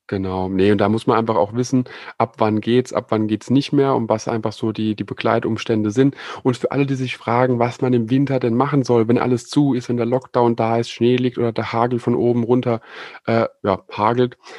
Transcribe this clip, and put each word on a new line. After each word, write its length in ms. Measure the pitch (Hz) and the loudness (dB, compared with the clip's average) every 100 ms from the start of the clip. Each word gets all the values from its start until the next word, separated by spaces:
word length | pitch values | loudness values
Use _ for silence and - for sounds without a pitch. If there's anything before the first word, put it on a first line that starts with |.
| - | -8
Genau, 420 | 101 95 92 92 | -6 -4 -4 -2
nee, 240 | 98 101 | 2 4
und 60 | 101 | 4
da 100 | 101 | 2
muss 180 | 110 135 | 2 2
man 100 | 113 | 2
einfach 200 | 113 110 | 2 0
auch 160 | 101 117 | 0 -2
wissen, 300 | 123 127 123 - - - | -2 -2 -2 -8 -10 -4
ab 180 | 113 - | -4 0
wann 200 | 110 107 | 0 0
geht's, 320 | 107 123 123 | 0 0 0
ab 140 | - - | -4 -2
wann 160 | 110 107 | -2 0
geht's 200 | 107 - | -2 0
nicht 220 | 127 - | 0 2
mehr 240 | 143 135 123 | 2 2 0
und 140 | 113 | 0
was 180 | 110 - | -2 -2
einfach 240 | 117 110 | -4 -4
so 220 | - 110 | -4 -4
die, 200 | 107 110 | -2 -2
die 120 | 107 101 | -4 -6
Begleitumstände 840 | - 117 113 113 110 - 113 107 | -4 0 0 0 -4 -2 0 0
sind. 260 | 107 139 - - - | 2 2 0 -10 -4
Und 140 | 135 123 | -2 0
für 120 | - | -2
alle, 120 | 135 139 | 0 -2
die 100 | 135 | -2
sich 200 | 127 - | -4 -6
fragen, 440 | - 117 127 120 | -2 2 2 2
was 200 | 120 - | 0 0
man 140 | 131 | 0
im 160 | 123 110 | 2 2
Winter 320 | 135 139 131 | 0 2 0
denn 120 | 123 117 | 0 0
machen 280 | 139 143 | 0 0
soll, 240 | 123 120 113 | 2 2 4
wenn 100 | 123 | 2
alles 300 | 127 123 - | 2 -2 -2
zu 260 | 147 143 | 0 2
ist, 140 | 123 120 | 0 -2
wenn 80 | 123 | -4
der 100 | 117 | -2
Lockdown 520 | 127 - 131 120 117 | -2 -2 2 2 2
da 220 | 113 117 | 0 0
ist, 100 | 117 | -2
Schnee 260 | - 120 123 | 0 0 2
liegt 220 | 127 120 | 0 -2
oder 160 | 117 | -4
der 180 | 113 101 | -4 -4
Hagel 280 | 117 120 123 | 0 0 0
von 160 | 123 120 | 0 0
oben 280 | 117 120 | 2 0
runter, 380 | 113 127 123 113 - - - - - | 2 0 0 -4 -6 -18 -18 -10 -2
äh, 200 | 113 110 - | 0 0 -2
ja, 200 | 104 92 - | -2 -2 -4
hagelt, 480 | - 107 120 123 - - | -2 0 2 0 -4 -20